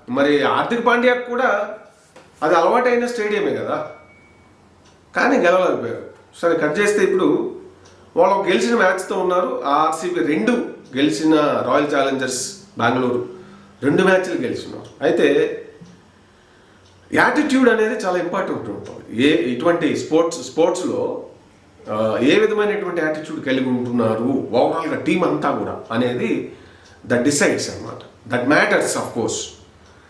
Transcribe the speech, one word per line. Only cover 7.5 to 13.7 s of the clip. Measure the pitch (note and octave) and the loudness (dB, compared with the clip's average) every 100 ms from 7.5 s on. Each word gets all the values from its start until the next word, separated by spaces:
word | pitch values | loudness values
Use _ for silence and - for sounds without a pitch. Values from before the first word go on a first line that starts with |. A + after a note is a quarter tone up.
| - - - - - - - | -8 -16 -20 -20 -20 -4 2
వాళ్ళు | F#3 G3 | 4 2
ఒక | - | 2
గెలిచిన | A3 A#3 A3+ | 0 2 2
మ్యాచ్తో | F#3 F#3+ - F#3+ | 2 0 -4 -2
ఉన్నారు. | F3+ F3+ F3+ - C#3 | 0 0 0 -4 0
ఆర్సీబీ | D3 D#3+ - F3 - | 2 0 -2 -4 -2
రెండు | C#3+ D#3+ A3 - - - - B2+ | 0 0 0 0 -4 -10 -10 0
గెలిచిన | D3+ D#3 D#3 D#3 | 0 2 2 4
రాయల్ | C#3+ A#2+ A2+ C#3+ D3 C#3+ | 2 0 0 0 2 0
ఛాలెంజర్స్ | C3+ C3 B2+ - - - - A2+ | 0 -2 -4 -6 -8 -12 -14 -2
బెంగళూరు | A#2 B2+ B2 - - - - - - | 0 0 0 -2 -6 -12 -20 -20 -20